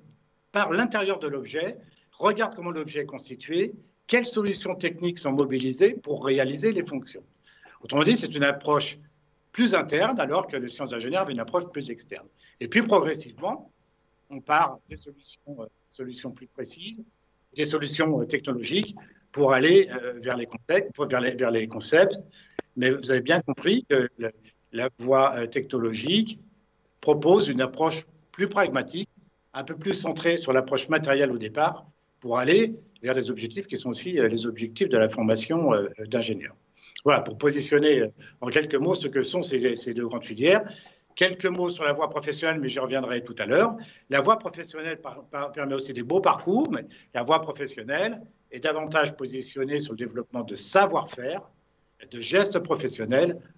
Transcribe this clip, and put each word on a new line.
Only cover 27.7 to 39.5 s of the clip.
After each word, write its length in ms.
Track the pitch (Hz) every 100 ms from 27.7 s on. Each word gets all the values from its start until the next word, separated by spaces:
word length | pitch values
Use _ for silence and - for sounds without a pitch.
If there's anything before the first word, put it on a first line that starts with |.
| - 160 160 - _ _
plus 180 | - 196
pragmatique, 600 | 202 180 131 131 165 202 _ _ _ _
un 120 | 131
peu 120 | 135 156
plus 160 | 196
centrée 460 | 185 165 156 170 170
sur 160 | -
l'approche 340 | 131 131 135 -
matérielle 420 | 160 156 139 139
au 60 | 120
départ, 480 | 107 143 160 - - _ _ _
pour 180 | 120 120
aller 360 | 131 190 226 226 - _
vers 100 | 120
les 180 | 131 113
objectifs 360 | 113 113 196 196
qui 100 | 123
sont 140 | 127
aussi, 280 | 117 180 175
euh, 100 | 113
les 180 | 113 117
objectifs 420 | 110 113 - -
de 80 | 120
la 140 | 110
formation, 640 | - 110 110 - 165 156
euh, 140 | 110 98 - 107
d'ingénieur. 480 | 120 110 101 73 - _ _ - -
Voilà, 160 | 143 135
pour 160 | - 117
positionner, 640 | 147 143 127 147 151 139
euh, 100 | 110 - - _
en 60 | 120
quelques 300 | 151 160 147
mots 180 | 156
ce 140 | 185 151
que 140 | 135
sont 200 | 127 180
ces, 340 | -